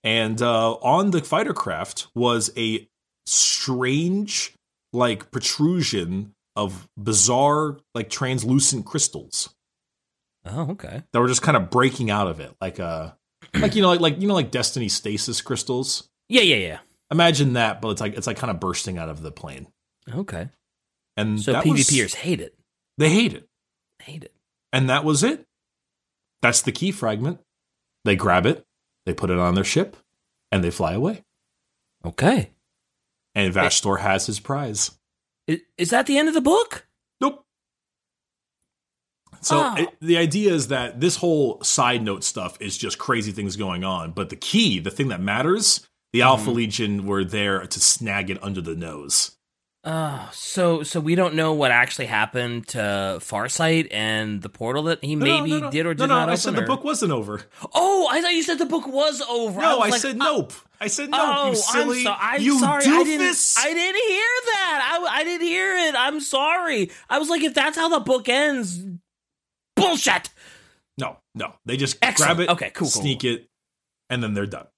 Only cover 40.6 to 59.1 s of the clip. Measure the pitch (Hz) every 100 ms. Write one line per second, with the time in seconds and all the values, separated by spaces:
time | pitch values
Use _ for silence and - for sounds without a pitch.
40.6 | 117 131 120 120 165 - 175 160 131 -
41.6 | - - 123 123 110 95 - - 90 -
42.6 | 104 - 104 - - 120 107 98 101 92
43.6 | 101 87 95 92 82 85 92 90 - 214
44.6 | 220 92 85 - 135 90 98 107 143 196
45.6 | 208 - _ _ _ 117 123 131 110 120
46.6 | 113 104 107 101 98 98 92 107 101 95
47.6 | 92 - - - 113 101 92 98 101 95
48.6 | 82 82 82 73 71 - - _ _ _
49.6 | _ _ - 160 156 139 104 - - -
50.6 | 175 165 151 175 151 170 180 156 160 156
51.6 | 135 120 123 - 117 110 110 127 120 120
52.6 | 117 123 104 101 98 87 - 104 117 -
53.6 | 160 165 160 104 107 110 107 104 98 -
54.6 | 117 135 156 160 139 151 139 - 214 151
55.6 | 147 147 170 160 269 262 160 175 - 214
56.6 | - 269 294 302 202 135 101 104 - -
57.6 | - 285 359 392 320 311 349 339 330 330
58.6 | 320 311 277 269 302